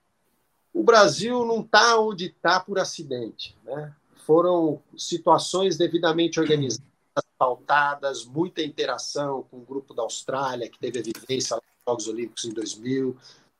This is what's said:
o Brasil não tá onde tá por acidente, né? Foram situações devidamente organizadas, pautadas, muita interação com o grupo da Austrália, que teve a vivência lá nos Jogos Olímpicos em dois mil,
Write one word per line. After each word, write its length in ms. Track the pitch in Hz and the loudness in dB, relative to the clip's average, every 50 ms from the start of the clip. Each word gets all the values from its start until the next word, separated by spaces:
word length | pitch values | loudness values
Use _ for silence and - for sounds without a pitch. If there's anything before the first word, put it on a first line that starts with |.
| _ _ _ _ _ _ _ _ _ _ _ _ _ _ | _ _ _ _ _ _ _ _ _ _ _ _ _ _
o 100 | - - | -4 2
Brasil 600 | 196 214 226 214 202 170 139 147 196 233 247 247 240 | 4 6 8 8 8 6 4 0 -4 -2 -2 -2 0
não 160 | 233 233 220 | 0 0 -2
tá 360 | - - - 214 226 240 233 220 | 0 4 4 6 6 6 4 4
onde 320 | 220 214 208 160 185 170 | 2 0 -2 -6 -8 -10
tá 280 | - _ - 170 180 180 | -10 _ 2 2 2 2
por 200 | - - 202 190 | 0 -2 -2 -2
acidente, 760 | 175 - - - 165 139 131 123 113 104 - - - - - _ _ | -2 -2 -6 -12 -10 -8 -8 -8 -8 -10 -10 -14 -16 -16 -18 _ _
né? 300 | - 135 147 151 151 - _ _ _ _ _ - | -10 -10 -10 -10 -12 -16 _ _ _ _ _ 2
Foram 560 | - 151 165 170 180 180 170 165 156 143 - - _ - | 4 6 6 6 4 4 4 2 0 0 -4 -8 _ -14
situações 800 | - - - 175 165 - 170 160 151 - - - 185 196 190 165 | -12 -6 -6 -6 0 4 4 4 4 4 -2 -2 0 0 0 0
devidamente 640 | 147 175 156 165 170 170 165 160 170 170 165 - 160 | 0 0 0 0 0 0 0 2 2 0 0 0 0
organizadas, 440 | 160 147 151 147 139 123 110 - - _ _ _ _ _ _ 139 - _ _ _ | 2 2 2 2 2 -2 -4 -6 -8 _ _ _ _ _ _ -6 -6 _ _ _
pautadas, 840 | 131 127 123 - - - 147 147 143 143 143 139 139 139 135 117 113 | 0 0 0 -4 -2 2 2 2 2 0 -2 -4 -6 -6 -6 -6 -10
muita 380 | 120 127 156 180 180 - - | -8 -6 -4 -4 -4 -4 -6
interação 840 | 156 147 - - 147 131 123 120 - - - 147 143 143 135 127 127 - | -8 -6 -4 -4 -4 -4 -4 -6 -8 -8 -6 -4 -4 -4 -4 -6 -8 -12
com 80 | - 127 | -18 -20
o 60 | 120 | -16
grupo 300 | 127 135 139 - _ - | -10 -10 -10 -10 _ -6
da 80 | - | -6
Austrália, 680 | 113 110 - - - - 127 135 139 131 127 120 117 - | -6 -6 -6 -8 -6 -6 -4 -2 -2 -4 -4 -4 -6 -8
que 100 | - _ | -8 _
teve 200 | - 123 113 123 | -8 -6 -4 -4
a 40 | |
vivência 540 | 110 113 110 - 110 - 135 127 - - 117 | -6 -6 -10 -10 -6 -4 -4 -2 -2 -4 -4
lá 60 | - | -6
nos 220 | - _ _ _ _ | -8 _ _ _ _
Jogos 220 | 123 120 113 107 110 | -4 -4 -2 -4 -8
Olímpicos 360 | 110 117 120 110 - - - | -6 -6 -8 -8 -10 -10 -10
em 80 | 117 | -8
dois 220 | 107 113 107 101 104 | -8 -8 -8 -8 -10
mil, 420 | 107 113 127 135 135 131 127 127 - _ - - _ _ _ _ | -10 -6 -4 -2 -2 -2 -4 -6 -8 _ -20 -20 _ _ _ _